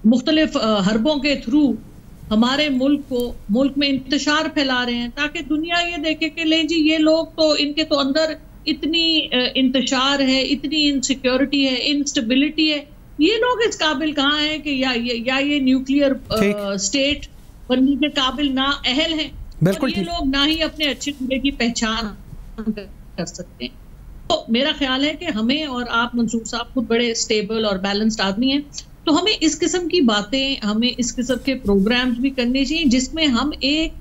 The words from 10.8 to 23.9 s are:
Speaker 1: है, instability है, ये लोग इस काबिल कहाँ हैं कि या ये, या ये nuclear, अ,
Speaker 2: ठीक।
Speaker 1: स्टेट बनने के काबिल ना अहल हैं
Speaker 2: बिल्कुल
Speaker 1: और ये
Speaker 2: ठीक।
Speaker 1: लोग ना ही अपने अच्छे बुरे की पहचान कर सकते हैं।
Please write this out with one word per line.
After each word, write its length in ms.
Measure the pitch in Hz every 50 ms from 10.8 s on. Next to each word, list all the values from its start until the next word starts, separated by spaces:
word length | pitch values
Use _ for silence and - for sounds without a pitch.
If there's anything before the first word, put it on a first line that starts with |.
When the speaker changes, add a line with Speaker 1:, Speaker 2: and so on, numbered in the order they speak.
| 302 294 285 269 233 - 262 - - 247 254 262 277 277 294 285 269
Speaker 1:
है, 120 | 269 262
instability 920 | 240 - 294 294 294 269 277 - 285 233 220 254 269 285 302 302 - 311 311
है, 200 | 302 285 277 - - - - - - -
ये 160 | 294 359 440
लोग 260 | 440 466 494 494 415 466 415
इस 80 | -
काबिल 360 | - 339 311 302 262 311 311
कहाँ 280 | 285 294 269 285 302 302
हैं 220 | 294 302 311 302
कि 200 | - 302 277 254
या 100 | 262 262
ये, 320 | 247 233 233 247 240 233 220 247
या 100 | 262 269
ये 220 | 277 285 294 294
nuclear, 520 | 262 254 262 262 262 - 269 285 285 277
अ, 40 | 269
Speaker 2:
ठीक। 380 | 269 - - - 220 202 202 202 202
Speaker 1:
स्टेट 680 | 202 196 202 190 196 - - 277 269 285 294 285 - - - - - - - - - -
बनने 280 | 254 254 262 277 285
के 120 | 240 294 294
काबिल 440 | 294 294 262 254 247 269 294 277
ना 300 | 262 262 269 277 285 - -
अहल 260 | 247 247 285 320 330
हैं 200 | 320 311 302 269 - - - - - -
Speaker 2:
बिल्कुल 300 | - 277 294 302 269 254
Speaker 1:
और 60 | 233 202
ये 60 | 180
Speaker 2:
ठीक। 100 | 330 339
Speaker 1:
लोग 140 | 339 302 269
ना 160 | 269 277 277
ही 160 | 294 320 330
अपने 240 | 311 302 - 302 311
अच्छे 260 | 285 247 - - 285
बुरे 280 | 285 - 262 240 269 269
की 120 | 262 277
पहचान 680 | 277 - 233 233 240 - 233 220 220 226 226 208 190 - - - - - - - - - 220 220 214 214 196 190 - - - - -
कर 80 | - 170
सकते 400 | - - - 180 - - - 120
हैं। 80 | - - - - -